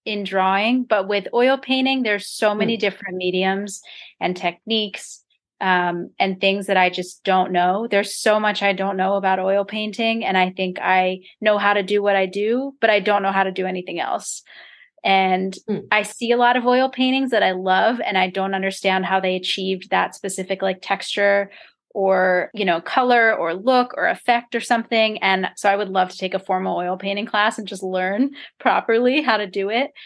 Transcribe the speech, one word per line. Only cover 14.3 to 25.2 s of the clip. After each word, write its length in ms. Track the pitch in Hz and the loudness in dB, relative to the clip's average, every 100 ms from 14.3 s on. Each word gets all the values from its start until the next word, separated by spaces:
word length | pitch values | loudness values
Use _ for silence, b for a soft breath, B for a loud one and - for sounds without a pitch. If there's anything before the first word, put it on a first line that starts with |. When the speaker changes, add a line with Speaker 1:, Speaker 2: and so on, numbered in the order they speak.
| - B B B B B _ | -12 B B B B B _
Speaker 1:
And 520 | 196 190 190 185 190 185 - | 2 2 4 2 -2 -6 -6
Speaker 2:
Hmm. 140 | 202 - | -6 0
Speaker 1:
I 100 | 214 | 0
see 300 | 208 - 233 | 0 -6 0
a 60 | 240 | 2
lot 200 | 240 247 | 4 4
of 80 | 240 | 2
oil 240 | 247 262 | 2 2
paintings 400 | 254 254 262 269 | 0 0 0 0
that 140 | 233 | 2
I 80 | 190 | 2
love, 500 | 185 185 185 208 240 | 0 2 2 2 0
and 140 | 220 196 | -2 0
I 100 | 185 | 0
don't 280 | 190 190 190 | 0 -2 -2
understand 500 | 190 190 196 190 185 | -2 -2 0 0 2
how 140 | 190 | 0
they 160 | 185 185 | 0 -2
achieved 560 | 185 - 190 185 - | -4 -4 -4 -4 -2
that 240 | 185 160 - | 0 0 -4
specific, 480 | 196 190 185 190 | -8 -8 -6 -2
like, 160 | 190 185 | -2 -4
texture 680 | - 190 - - 202 202 196 B B B _ | -4 -4 -4 0 2 2 0 B B B _
or, 560 | - 190 185 185 180 - | -2 2 2 2 2 -2
you 100 | 202 | -2
know, 160 | 196 170 | 0 0
color 560 | - - 247 240 226 214 | 0 0 4 4 4 2
or 180 | 165 | -2
look 400 | 180 226 254 247 - | -2 2 2 2 -2
or 100 | - | -2
effect 480 | 185 - 240 240 233 | 0 0 0 0 -6
or 60 | |
something. 560 | - 233 226 226 220 214 | 0 -2 0 2 2 0